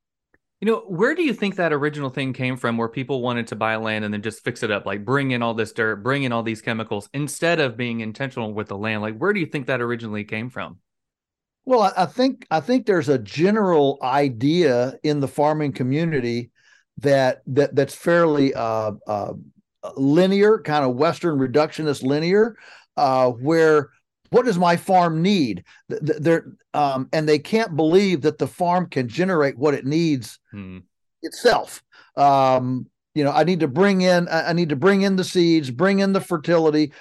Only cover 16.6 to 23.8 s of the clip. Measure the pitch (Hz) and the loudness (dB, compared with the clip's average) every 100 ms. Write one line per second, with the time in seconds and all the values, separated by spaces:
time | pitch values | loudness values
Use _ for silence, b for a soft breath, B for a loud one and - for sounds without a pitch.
16.6 | b b b - 143 139 131 - - 131 | b b b -4 2 4 2 0 -2 0
17.6 | 139 139 135 - 170 170 165 147 135 117 | 2 2 -2 -2 2 4 4 4 2 0
18.6 | 113 110 107 104 - 104 - - - _ | -2 -2 -4 -6 -6 -6 -6 -10 -16 _
19.6 | _ _ - - 139 156 190 196 208 214 | _ _ -12 -2 2 4 4 4 4 2
20.6 | - 151 131 123 160 160 175 143 131 135 | 0 0 0 0 0 0 -2 0 0 0
21.6 | 156 - 156 135 131 147 165 202 226 214 | 0 -2 -4 -2 -2 -2 2 2 2 -2
22.6 | B B B - 139 131 127 120 135 165 | B B B 0 2 4 2 0 0 4
23.6 | 160 151 | 6 4